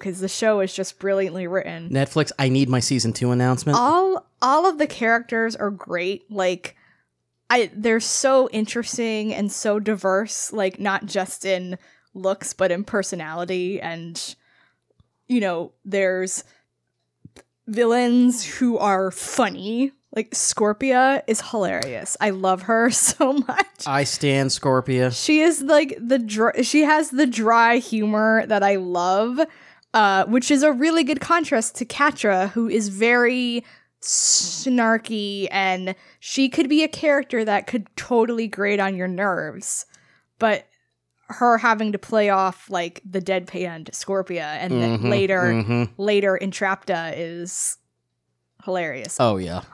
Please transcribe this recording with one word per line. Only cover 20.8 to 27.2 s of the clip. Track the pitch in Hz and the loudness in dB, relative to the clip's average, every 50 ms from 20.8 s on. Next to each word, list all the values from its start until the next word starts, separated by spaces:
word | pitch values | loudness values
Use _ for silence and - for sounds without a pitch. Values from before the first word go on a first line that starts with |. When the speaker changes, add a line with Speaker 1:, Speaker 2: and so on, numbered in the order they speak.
| 269 269 254 247 262 269 277 262 - - | 0 2 2 4 4 4 2 0 0 -2
Speaker 1:
is | 226 220 | -2 -4
hilarious. | - - - 220 190 98 92 85 - 139 120 104 - - - - | -4 -4 -4 -2 -2 0 -2 -2 -4 -4 -6 -8 -8 -8 -4 -2
I | 208 214 | -2 -2
love | 196 190 185 185 185 185 185 | 0 0 2 2 2 0 0
her | 226 226 226 233 247 | 0 2 4 4 4
<laughs> | |
so | - - - - - - 311 262 285 | 2 2 2 0 2 2 2 2 2
much. | 285 - - - 370 392 - _ - - | 2 0 0 0 0 0 -2 _ -8 -6
Speaker 2:
I | 147 135 139 143 | -2 0 2 2
stan | - - - 151 143 135 139 135 127 | 0 -2 0 0 2 2 4 2 2
Scorpia. | - - - 143 131 127 123 - 127 127 127 127 120 | 0 0 0 2 2 2 2 2 2 2 2 2 0
Speaker 1:
She | - - - 302 311 | -2 0 2 4 4
is, | 311 349 320 - | 4 4 2 2
like, | 269 277 311 294 320 269 - - | 2 4 4 4 4 2 -4 -8
the | 240 233 269 262 | -2 0 0 0
dr-, | 233 208 208 214 220 233 - - 254 | 0 -2 -2 0 2 2 2 2 0
she | - - 302 302 | 2 4 4 4
has | 285 311 302 311 302 | 6 4 4 2 0
the | 254 254 | 2 2